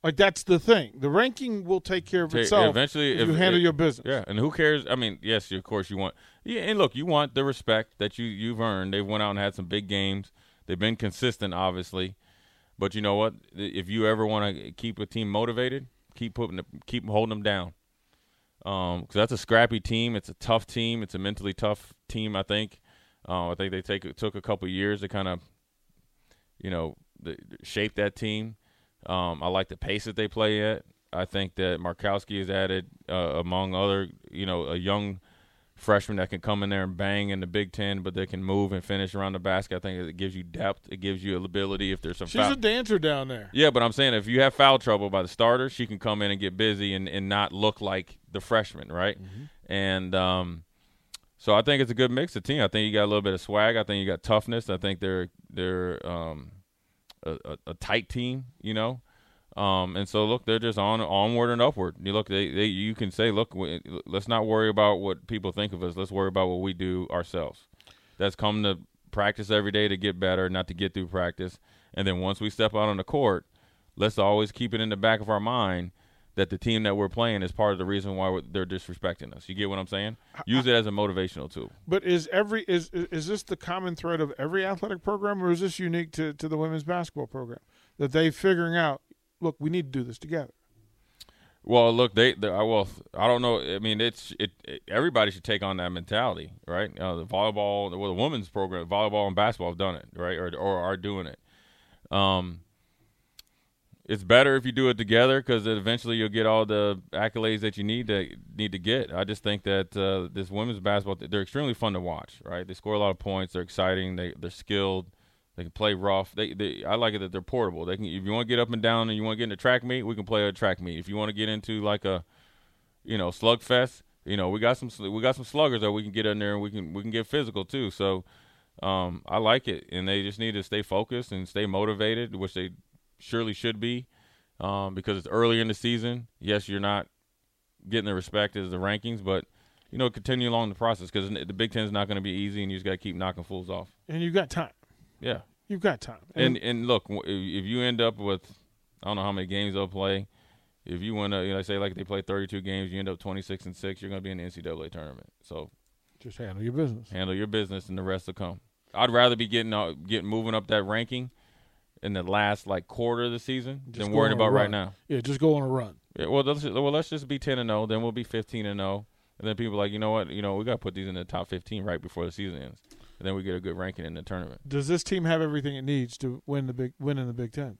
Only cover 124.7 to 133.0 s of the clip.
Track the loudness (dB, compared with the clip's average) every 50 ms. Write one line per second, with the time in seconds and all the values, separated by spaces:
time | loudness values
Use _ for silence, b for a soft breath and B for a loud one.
124.7 | 2 2 -4 -12 -10 -8 -8 -6 -4 0 0 0 0 0 -6 -6 0 2 2 2
125.7 | 2 2 0 0 0 0 -4 -4 -2 0 0 2 0 0 -2 -2 -2 -2 -4 -6
126.7 | -6 -8 -8 -6 -8 -8 -8 -4 -4 -4 -4 -2 -2 -2 -2 -2 -4 -6 -6 -4
127.7 | -4 -4 -4 -4 -2 0 0 0 0 0 -4 b b b b b b b b b
128.7 | b -6 -2 0 0 0 0 -2 -4 -8 -6 -2 -2 2 4 4 4 4 2 -4
129.7 | -6 -6 -8 -8 -6 -4 -2 0 0 0 -2 -4 -6 -4 -6 -4 -4 -4 -6 -2
130.7 | -4 -4 -2 0 0 -2 0 _ -6 -8 -6 -6 -8 -8 -8 -4 -2 -2 -2 0
131.7 | 0 0 0 0 0 0 0 0 0 -2 -4 -6 -6 -6 -6 -6 -4 -6 -6 -6
132.7 | -8 -14 _ _ _ _